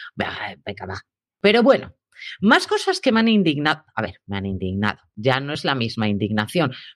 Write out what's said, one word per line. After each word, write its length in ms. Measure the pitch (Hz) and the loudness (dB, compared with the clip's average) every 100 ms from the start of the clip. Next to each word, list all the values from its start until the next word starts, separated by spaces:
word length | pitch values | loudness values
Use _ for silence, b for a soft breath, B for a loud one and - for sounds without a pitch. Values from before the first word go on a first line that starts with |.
| B - | B -8
Bah, 400 | - - 101 95 - | -8 -8 -12 -12 -14
venga, 180 | 98 | -12
va. 160 | 95 95 _ _ _ _ | -12 -12 _ _ _ _
Pero 220 | 202 226 | 2 4
bueno, 320 | 240 233 - _ _ B B B | 6 4 0 _ _ B B B
más 260 | 202 339 - | 4 4 4
cosas 340 | 415 381 359 | -2 0 0
que 120 | 262 | 2
me 80 | 226 | 2
han 80 | 226 | 4
indignado. 560 | 214 165 143 151 156 _ | 4 4 2 0 -2 _
A 80 | - | -6
ver, 140 | 101 - - | -6 -8 -8
me 100 | 98 | -6
han 100 | 98 | -4
indignado. 520 | 95 92 98 104 - _ | -4 -4 -2 -2 -4 _
Ya 240 | - 120 131 | -4 0 0
no 120 | 143 | -2
es 100 | 156 | -6
la 120 | 160 135 | -2 -2
misma 320 | 113 113 107 | -2 -2 -2
indignación, 640 | 101 104 107 107 175 139 B B | 0 -2 -2 -2 -2 -2 B B